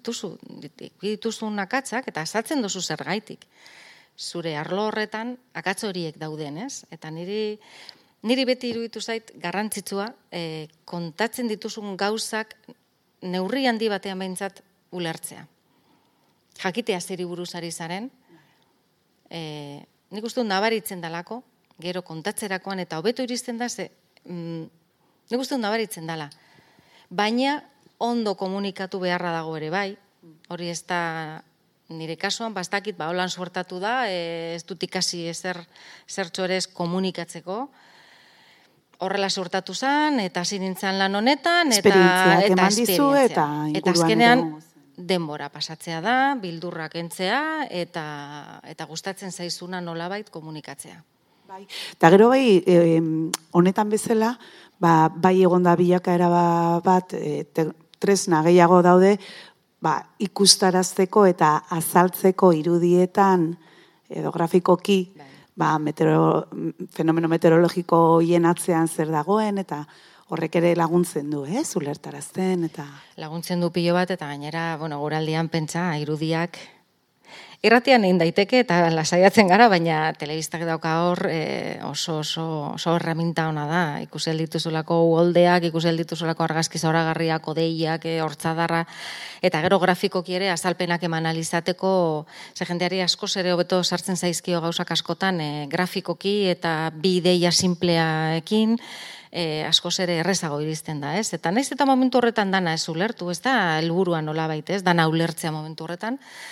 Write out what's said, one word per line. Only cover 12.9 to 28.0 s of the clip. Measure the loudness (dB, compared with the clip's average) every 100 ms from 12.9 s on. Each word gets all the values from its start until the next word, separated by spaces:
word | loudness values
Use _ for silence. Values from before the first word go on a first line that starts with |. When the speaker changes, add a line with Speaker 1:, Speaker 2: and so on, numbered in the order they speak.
| _ _ _
Speaker 1:
neurri | -6 -4 -4 -2 0
handi | 0 -2
batean | -4 -6 -8
behintzat | -8 -8 -10 -12 _ _ _
ulertzea. | -8 -8 -8 -14 -18 -20 _ _ _ _ _ _ _ _ _ _ -8
Jakitea | -6 -4 -4 -4
zeri | -4 -8 -8
buruz | -8 -10 -10
ari | -10
zaren, | -10 -10 -10 -10 _ _ _ _ _ _ _ _ _ _ _ _
e, | -14 -12 -12 -14 -16 -20 _ _
nik | -12 -8
uste | -6
dut | -2
nabaritzen | 0 0 -2 -6 -10
dalako, | -8 -8 -10 -12 -14 _ _ -14
gero | -8 -8 -8
kontatzerakoan, | -8 -8 -6 -6 -6 -6 -8
eta | -6 -4
hobeto | -4 -4
iristen | -4 -6 -8 -8
da, | -8
ze, | -8 -12 _ _ _ -14
mm, | -12 -10 -10 -12 _ _ _ _ _ -8
nik | -6
uste | -4 -4
dut |
nabaritzen | -2 -2 -4 -8 -8
dala. | -8 -10 -16 _ _ _ _ _ _ -10
Baina | -2 0 0 0 -2 -8 _ _
ondo | -6